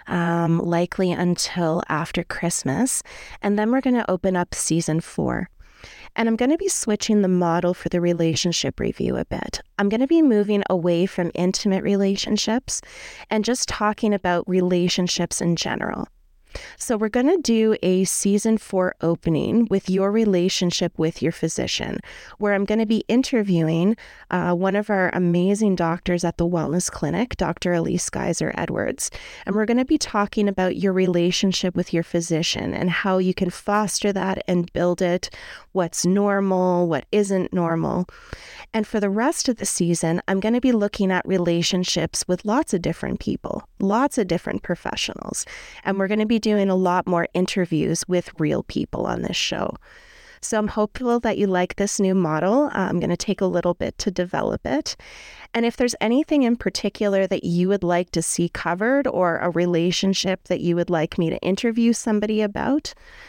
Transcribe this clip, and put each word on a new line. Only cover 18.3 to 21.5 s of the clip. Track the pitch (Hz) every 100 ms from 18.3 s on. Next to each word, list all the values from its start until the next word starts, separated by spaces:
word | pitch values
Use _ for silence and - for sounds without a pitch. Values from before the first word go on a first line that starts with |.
| 202 226 220
four | - 190 185 -
opening | 165 170 175 156 - 220 226
with | 196 -
your | 185 196
relationship | 220 214 180 180 - 175 - 175 -
with | 160 -
your | 165
physician, | - 165